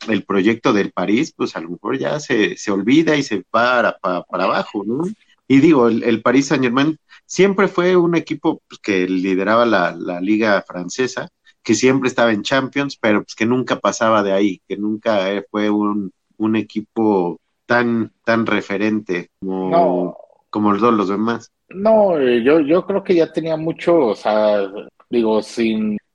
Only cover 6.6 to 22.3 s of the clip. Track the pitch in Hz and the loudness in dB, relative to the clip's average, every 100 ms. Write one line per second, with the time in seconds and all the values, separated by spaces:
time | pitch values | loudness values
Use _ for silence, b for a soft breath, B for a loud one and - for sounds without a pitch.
6.6 | 127 127 147 156 _ B _ - 196 196 | 2 2 0 -2 _ B _ 2 2 4
7.6 | 190 185 175 185 170 170 160 151 165 - | 0 2 2 4 2 0 -2 -4 -2 -4
8.6 | _ - - 95 90 92 95 92 95 113 | _ -12 -4 -2 0 0 0 0 0 2
9.6 | 117 101 85 85 90 87 95 107 110 95 | 2 2 0 -4 -8 -6 -2 0 2 0
10.6 | - 90 87 - 127 127 135 _ b _ | -2 -10 -8 -6 -6 -6 -12 _ b _
11.6 | - 107 127 135 127 123 117 107 101 135 | -2 2 2 2 0 0 0 0 0 -2
12.6 | 131 143 143 - 113 104 - - 113 127 | -2 -4 -4 -2 0 0 -2 -4 0 0
13.6 | 123 - 101 95 113 110 101 95 104 90 | -2 -2 -2 0 2 2 2 2 0 -2
14.6 | - 98 104 107 113 104 95 101 - 107 | -8 -8 -4 -4 -2 0 0 -4 -4 -4
15.6 | 104 104 104 104 95 - _ - 110 113 | -2 0 0 -2 -6 -12 _ -4 -2 0
16.6 | 107 107 104 - 110 98 87 78 _ _ | -2 -8 -8 -2 2 2 0 -6 _ _
17.6 | - 120 120 117 110 - - 113 110 104 | -2 0 2 0 -4 -6 -2 0 0 -2
18.6 | 92 98 107 107 104 90 85 _ 95 92 | -2 -2 -2 -2 -4 -6 -8 _ -8 -6
19.6 | 92 165 92 90 90 - - _ _ 107 | 0 2 2 0 -4 -8 -20 _ _ -2
20.6 | 104 101 120 110 95 104 113 117 - _ | 0 2 2 2 0 -2 -2 -4 -10 _
21.6 | _ 180 208 220 202 165 131 | _ -2 2 4 4 2 2